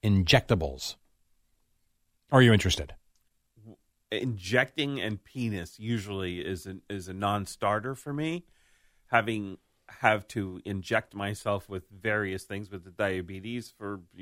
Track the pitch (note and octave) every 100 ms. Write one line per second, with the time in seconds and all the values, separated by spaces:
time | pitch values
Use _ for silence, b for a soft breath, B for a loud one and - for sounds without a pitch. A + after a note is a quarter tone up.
0 | A2 G2 F2+ C3 - F2+ D#2 C2 - -
1 | _ _ _ _ _ _ _ _ _ _
2 | _ _ _ C3+ B2 G#2+ F#2 - C#2+ -
3 | _ _ _ _ _ _ A2 G#2+ _ _
4 | _ G#2+ C3 G#2+ F#2 B2 C#3 - C#3+ C#3
5 | G2+ G#2 _ B2+ A#2 G2+ F2 - A2 A#2
6 | G2 G2 F#2 F2 E2+ F#2+ F#2+ F#2+ _ G2+
7 | F2 F#2+ G2+ G2+ G2 - G#2 G#2+ A2+ C3+
8 | - C#3+ D#3+ E3+ - _ _ _ _ _
9 | _ A#2+ G#2+ A2 G2+ F#2 _ _ - -
10 | A#2 G#2+ G2+ A#2 G2 F2+ - G2 F2+ A2
11 | - G2+ G2+ G#2 A2 G2+ - F#2+ - G2+
12 | A2 G#2+ G2 F#2+ - G2+ G2+ G2 F2+ F2+
13 | G2+ F#2+ F2 F#2+ G2+ B2 A2+ _ G2+ G2+
14 | F2 F2+